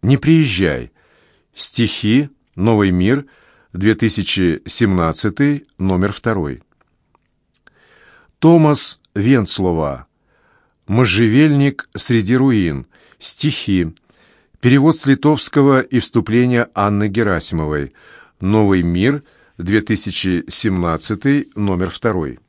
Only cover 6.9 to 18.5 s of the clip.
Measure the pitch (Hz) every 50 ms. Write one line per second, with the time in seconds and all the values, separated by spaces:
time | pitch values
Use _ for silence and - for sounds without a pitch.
6.9 | _ _ _ _ _ _ _ _ _ _ _ _ _ _ _ _ _ _ _ _
7.9 | _ _ _ - _ _ _ _ _ _ - 160 170 170 156 151 147 135 - -
8.9 | - _ _ _ _ 101 101 117 139 127 107 85 - - 98 92 87 82 78 71
9.9 | 67 64 64 _ _ _ _ _ _ _ _ _ _ _ _ _ _ _ _ -
10.9 | 95 113 127 110 87 101 117 113 107 131 151 156 147 139 139 143 135 - - _
11.9 | _ - - - 123 117 107 92 123 127 131 139 127 107 92 82 73 67 60 _
12.9 | _ _ _ _ _ _ - - - - - 147 135 - - - 98 92 87 82
13.9 | 82 _ _ _ _ _ _ _ _ _ _ _ _ _ - 123 123 139 135 156
14.9 | 160 156 - 139 139 131 - 147 151 139 - - - 147 139 139 139 131 127 -
15.9 | - 123 - - _ 120 110 - 107 120 123 123 123 120 120 - _ - 101 101
16.9 | 104 101 104 107 98 113 117 104 92 82 78 - - 82 78 76 76 76 71 67
17.9 | _ _ _ - - - - _ _ _ 92 92